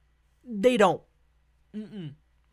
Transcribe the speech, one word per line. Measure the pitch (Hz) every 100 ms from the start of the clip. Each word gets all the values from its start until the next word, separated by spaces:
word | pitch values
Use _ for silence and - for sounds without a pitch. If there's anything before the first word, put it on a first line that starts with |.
| _ _ _ _ 254
They | 208 247 240
don't. | 190 135 - _ _ _ _ _ _ 214
Mm-mm. | 208 208 156 151 _ _ _